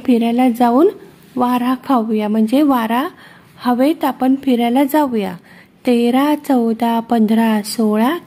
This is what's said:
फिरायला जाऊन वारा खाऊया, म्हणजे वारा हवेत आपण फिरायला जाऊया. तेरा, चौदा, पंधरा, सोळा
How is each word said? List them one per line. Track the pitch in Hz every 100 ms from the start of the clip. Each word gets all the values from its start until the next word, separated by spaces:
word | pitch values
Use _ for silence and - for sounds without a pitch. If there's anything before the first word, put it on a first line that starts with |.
| 254
फिरायला | 233 233 240 254
जाऊन | 226 240 240 392 - - - - 254
वारा | 247 247 247 254 -
खाऊया, | 254 220 214 208
म्हणजे | 220 220 262
वारा | 294 254 220 233 330 - - - - -
हवेत | 247 247 277 330 285
आपण | 254 262 269
फिरायला | 277 233 233 240
जाऊया. | 277 311 285 226 190 175 - - - _ -
तेरा, | 240 240 254 294 294 285
चौदा, | 254 226 226 233 233
पंधरा, | 226 233 214 220 226 214 202
सोळा | - 214 214 240 339